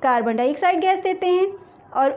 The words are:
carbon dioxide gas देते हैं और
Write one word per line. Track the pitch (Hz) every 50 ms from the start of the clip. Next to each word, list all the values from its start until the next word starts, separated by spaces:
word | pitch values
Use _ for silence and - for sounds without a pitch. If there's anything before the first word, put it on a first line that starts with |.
carbon | - 262 247 240 220 233 226
dioxide | 220 240 262 294 285 - 359 370 339
gas | 349 370 381 381
देते | 381 381 370 370 - 359
हैं | 359 370 370 392 392 - - - - - - - -
और | - 269 277 269